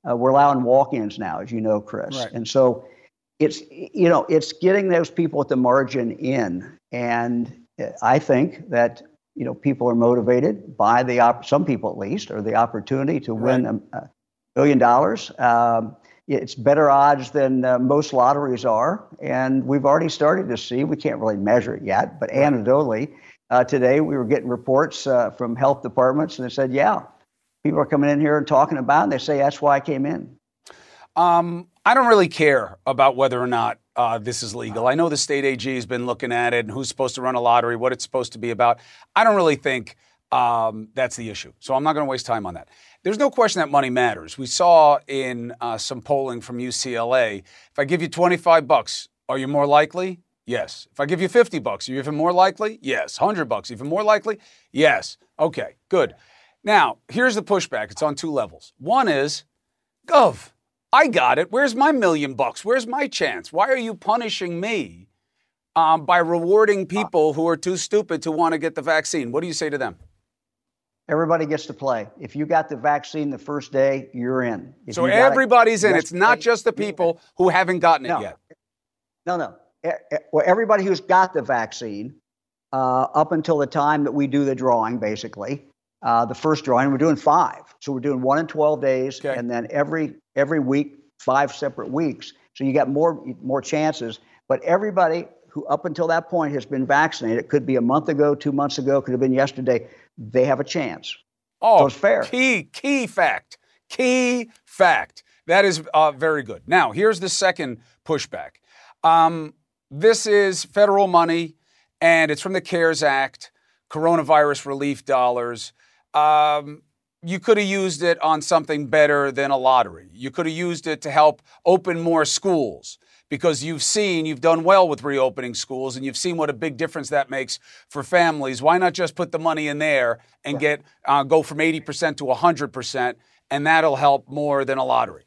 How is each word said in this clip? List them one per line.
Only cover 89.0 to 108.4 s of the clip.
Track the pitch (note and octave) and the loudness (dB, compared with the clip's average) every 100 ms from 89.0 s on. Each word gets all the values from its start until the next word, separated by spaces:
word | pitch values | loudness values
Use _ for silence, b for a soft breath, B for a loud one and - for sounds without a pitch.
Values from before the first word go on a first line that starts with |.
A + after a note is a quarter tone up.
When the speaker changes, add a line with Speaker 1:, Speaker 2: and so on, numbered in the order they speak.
| C3 C3 | -4 -6
Speaker 2:
Okay. | C#3+ B2+ | -6 -6
Speaker 1:
and | A#2+ | -4
then | A#2+ A2+ | -6 -4
every, | C#3+ D3 D#3+ D3+ - _ C3+ | -4 -2 -2 -6 -8 _ -2
every | C#3 D#3+ | 0 0
week, | C3 C#3+ C#3+ - _ _ | 0 0 -2 -10 _ _
five | - C3 C#3 | -2 0 0
separate | - C#3 A#2+ A2+ | -4 -8 -8 -8
weeks. | C3+ D#3+ - - _ _ | -4 -4 -6 -16 _ _
So | - C3+ | -6 -2
you | |
got | B2+ C3 | 0 0
more, | C#3+ E3 G2+ B2+ A#2+ | 0 0 -2 -12 -12
more | B2+ C#3 | -4 -4
chances. | - D3+ D#3 D3+ A#2+ G#2+ b b _ | -2 -2 -2 -4 -10 -10 b b _
But | C3+ | -4
everybody | D#3+ F3+ G#3+ F#3 E3+ E3 F3 _ _ | 0 0 0 0 0 0 -8 _ _
who | D3+ - | -12 -4
up | D3 F3+ | -4 -4
until | D3+ E3 | -4 0
that | E3 E3 | 0 0
point | F3 D3+ | -4 -2
has | C#3+ - | -4 -6
been | C#3 B2+ | -6 0
vaccinated, | C#3 D#3+ - A#2 A2+ | 2 2 -2 -4 -4
it | - | 0
could | D3 C3 | -2 0
be | C3 | 0
a | |
month | A#2+ C3 - | 2 0 0
ago, | C#3+ D3 C#3+ | 0 2 2
two | D3+ | -2
months | C#3 C#3+ - | -2 -4 -4
ago, | C3 C#3 | 0 0
could | C3+ | 0
have | B2+ | -2
been | C3 | 0
yesterday, | B2+ C3+ - B2+ A#2+ A2+ B B - | 2 0 -2 -2 -2 -4 B B -18
they | A2 D#3+ C3 | -4 0 2
have | C3+ | 0
a | |
chance. | C#3+ F3 B2+ D#2 - - _ _ _ _ | -2 -6 -6 -10 -14 -18 _ _ _ _
Speaker 2:
Oh, | A3 G3+ | 4 6
Speaker 1:
So | C#3 | 4
it's | - | 2
fair. | G#3 A3+ | 2 2
Speaker 2:
key, | - B3 C4 A3 - | 0 0 0 0 -4
key | - C#4 C#4 A3+ | -8 -2 -2 -2
fact. | - D#3+ G2+ _ - _ _ _ | 0 0 0 _ -20 _ _ _
Key | - B3+ B3+ B3 B3 A3+ _ _ | -2 0 2 0 -2 -6 _ _
fact. | - F3+ C3 - - _ _ - | 2 4 4 -2 -14 _ _ 0
That | F3+ G3 | 2 4
is, | D#3+ D#3 | 0 -2
uh, | D#3 D#3 | 2 2
very | C3+ D#3+ D3+ | 0 -2 -2
good. | A#2 F#2+ - | -6 -14 0
Now, | F3 C3+ | 2 2
here's | A2+ G#3+ F#3+ | 2 0 0
the | F#3 | -6
second | - F#3+ F3 C#3 A2+ b b - | 0 0 0 -8 -10 b b -6
pushback. | D3+ - F2+ | -6 -4 -12